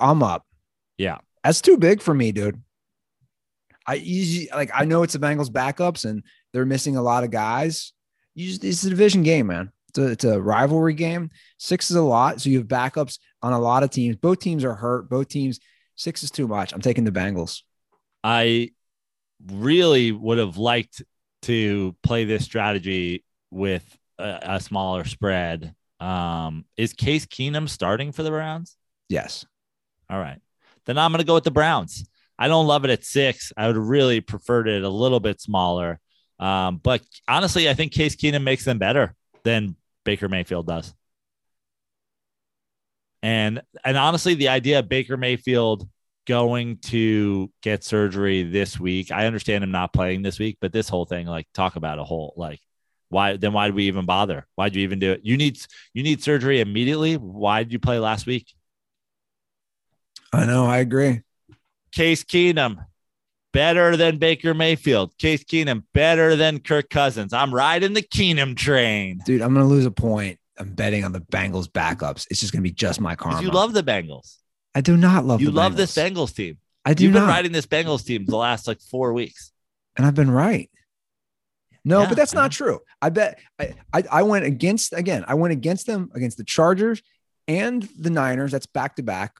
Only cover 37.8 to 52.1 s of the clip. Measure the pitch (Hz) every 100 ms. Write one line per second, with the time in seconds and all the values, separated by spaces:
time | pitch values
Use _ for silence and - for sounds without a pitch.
37.8 | 156 - 151 - 151 147 135 131 131 117
38.8 | 98 139 101 - _ _ 113 113 101 82
39.8 | _ _ - 101 98 92 87 87 82 82
40.8 | 82 - _ _ _ _ _ _ _ _
41.8 | _ _ _ _ _ _ _ _ _ _
42.8 | _ _ _ _ 110 113 107 117 - -
43.8 | 131 135 151 170 180 160 135 131 127 143
44.8 | 101 131 120 131 127 123 127 120 113 104
45.8 | 92 _ _ _ - 120 120 120 120 110
46.8 | - 117 113 107 101 98 95 _ 107 104
47.8 | - 107 104 95 101 95 85 98 95 -
48.8 | 90 92 90 95 113 110 - 101 95 92
49.8 | 90 110 92 95 98 92 107 - 92 110
50.8 | - 90 85 87 85 82 - - 92 85
51.8 | 78 78 73